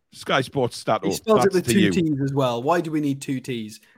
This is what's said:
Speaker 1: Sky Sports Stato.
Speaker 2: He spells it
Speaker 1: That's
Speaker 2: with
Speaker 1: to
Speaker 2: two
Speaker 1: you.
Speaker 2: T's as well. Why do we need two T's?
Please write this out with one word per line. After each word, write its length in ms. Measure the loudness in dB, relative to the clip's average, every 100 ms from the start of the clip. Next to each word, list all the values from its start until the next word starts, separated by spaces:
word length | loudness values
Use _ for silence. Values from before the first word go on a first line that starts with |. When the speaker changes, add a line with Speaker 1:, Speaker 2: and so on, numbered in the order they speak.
| _
Speaker 1:
Sky 280 | -14 -2 0
Sports 360 | 0 -2 -2 -2
Stato. 320 | -2 -2 0
Speaker 2:
He 40 |
spells 280 | -4 2 4
it 20 |
Speaker 1:
That's 100 | 4 2
Speaker 2:
with 100 | 2
Speaker 1:
to 60 |
Speaker 2:
two 80 | 4
Speaker 1:
you. 100 | 4
Speaker 2:
T's 300 | 2 0 0
as 100 | -2
well. 300 | 0 0 0
Why 180 | 0 0
do 100 | 0
we 100 | -2
need 200 | -2 -4
two 200 | -4 -6
T's? 400 | -6 -8 -10 -14 _